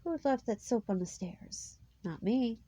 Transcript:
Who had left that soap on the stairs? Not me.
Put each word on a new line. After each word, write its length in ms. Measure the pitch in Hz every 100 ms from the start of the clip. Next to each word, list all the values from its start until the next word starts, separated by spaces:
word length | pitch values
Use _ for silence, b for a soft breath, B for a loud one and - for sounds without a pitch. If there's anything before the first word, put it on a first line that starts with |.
Who 80 | -
had 140 | 330 285
left 200 | 262 -
that 140 | 208
soap 280 | - 233 -
on 100 | 190
the 60 | 180
stairs? 720 | - 185 - - - - - - _
Not 180 | 185 160
me. 380 | 185 247 247 226